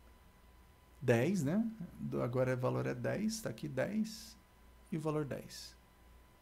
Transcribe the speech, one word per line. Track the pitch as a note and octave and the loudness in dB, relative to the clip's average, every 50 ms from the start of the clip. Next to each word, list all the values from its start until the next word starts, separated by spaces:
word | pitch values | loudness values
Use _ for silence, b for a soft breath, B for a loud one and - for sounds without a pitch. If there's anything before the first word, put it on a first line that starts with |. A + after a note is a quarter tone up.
| - - - - - - - - - - - - - - - - - - - - | -20 -20 -20 -20 -20 -20 -20 -20 -20 -20 -20 -20 -20 -20 -20 -20 -20 -20 -14 -2
dez, | C#3+ B2 A#2+ A#2 B2 D#3+ G3+ F#3+ C#3 | 4 4 6 6 6 4 4 2 2
né? | C3+ E3 G#3+ A#3 A3+ - - - - - - | 2 2 2 2 0 -2 -6 -10 -12 -10 -8
Do, | - C#3 C3+ C#3 C3 | -6 -4 -2 0 0
agora | B2 A#2+ B2+ B2+ B2+ B2+ | 0 2 2 2 2 2
o | |
valor | B2+ B2 B2+ B2+ B2+ B2+ | 2 2 2 2 2 0
é | C3 C3 | 0 -2
dez, | B2 A#2 B2 B2 - G#3 A3 A3 - | -2 -2 -2 0 0 0 -2 -2 -2
tá | - D3 | -4 -6
aqui | - - - | -6 -6 -8
dez | D3+ C3+ B2+ C3 - G3+ A3 G#3 - - - - - - - - - - - - - - - - - - | -4 -2 0 0 0 2 0 0 0 -2 -8 -14 -16 -18 -20 -20 -20 -20 -20 -20 -20 -20 -20 -8 -6 -6
e | |
o | D#3+ | -2
valor | D3+ D#3 D3+ D3+ D3+ | 0 0 0 0 0
dez. | C3 - - - - - - - - - - - - - - - - - - - - - - | -2 -4 -6 -8 -10 -14 -14 -14 -14 -16 -20 -20 -20 -20 -20 -20 -20 -20 -20 -20 -20 -20 -20